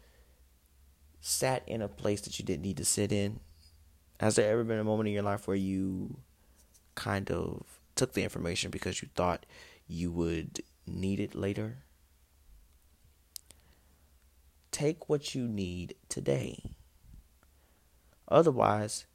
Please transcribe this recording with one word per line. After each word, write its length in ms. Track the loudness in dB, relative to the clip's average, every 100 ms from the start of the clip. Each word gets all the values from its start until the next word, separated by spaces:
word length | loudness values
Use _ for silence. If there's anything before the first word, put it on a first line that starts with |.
| -20 -20 -20 _ -20 _ _ _ -20 _ -20 -16
sat 420 | -4 0 2 0 -2
in 160 | -4
a 60 | -4
place 320 | 0 0 0
that 160 | -2 -8
you 60 |
didn't 180 | -2 -2
need 140 | -2 0
to 80 |
sit 260 | 0 2 2
in? 300 | 2 0 -4 -12 -20 -20 -20 -20 -20 -20 0
Has 160 | 4 4
there 140 | 4
ever 140 | 4
been 140 | 2 2
a 60 |
moment 240 | 2 2 2
in 60 |
your 80 | 2
life 260 | 0 0 0
where 80 | 0
you 600 | 2 0 0 -2 -6 -10 -16 _ -20 -20 -20 -20 _
kind 360 | -6 -2 -2 0
of 500 | -2 -2 -6 -12 -20 -8 -2
took 160 | 0
the 100 | 0
information 480 | -2 -2 -2 -2 -4
because 320 | -4 -4 -6
you 60 | -6
thought 320 | 0 0 0 -6 -20 -20 -20 -10
you 240 | -4 -2
would 500 | 0 0 0 -4 -10 -12 _ -10
need 320 | -4 -2 0
it 160 | -2
later? 440 | -2 -2 -2 -6 -8 -18 _ _ _ _ _ -20 -20 -20 -20 -20 _ -20 _ _ -20 -20 -20 -20 -20 _ _ _ _ _ _ -20 _ _
Take 380 | 0 0 0 0
what 260 | 0 0
you 140 | -2 -2
need 460 | 0 -2 -2 -6 -10 _
today. 680 | -2 0 0 0 -8 -12 -14 -20 _ -20 -20 -20 _ -20 -20 _ _ _ _ _ _ 4
Otherwise, 800 | 6 8 6 4 4 0 -6 -12